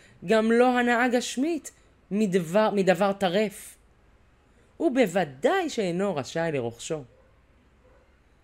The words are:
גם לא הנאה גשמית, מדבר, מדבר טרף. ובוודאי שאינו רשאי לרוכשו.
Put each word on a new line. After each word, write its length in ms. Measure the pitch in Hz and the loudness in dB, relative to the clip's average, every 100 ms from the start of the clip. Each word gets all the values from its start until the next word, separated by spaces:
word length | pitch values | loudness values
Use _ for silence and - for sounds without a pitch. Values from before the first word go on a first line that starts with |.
| - _ 170 | -20 _ 0
גם 260 | 220 220 | 2 4
לא 260 | 233 254 247 | 4 4 4
הנאה 300 | 240 233 254 | 2 2 2
גשמית, 640 | 240 233 - 311 320 - - _ _ _ | 0 -2 -4 -4 -4 -8 -20 _ _ _
מדבר, 600 | 202 214 185 160 196 214 | -2 0 0 0 2 2
מדבר 380 | 202 185 175 202 | 2 2 2 0
טרף. 640 | 196 190 185 214 - - - _ _ _ _ _ _ _ _ _ - | 0 0 0 -2 -6 -18 -20 _ _ _ _ _ _ _ _ _ -4
ובוודאי 920 | 330 262 214 185 160 131 262 381 330 | -2 2 2 0 -4 -2 0 0 -2
שאינו 460 | - 190 175 202 151 | -2 -2 -2 -2 -4
רשאי 360 | 123 165 165 | -6 -4 -2
לרוכשו. 500 | 143 117 110 - 156 127 _ _ _ _ _ _ _ _ _ _ _ _ _ | -2 -6 -8 -10 -10 -10 _ _ _ _ _ _ _ _ _ _ _ _ _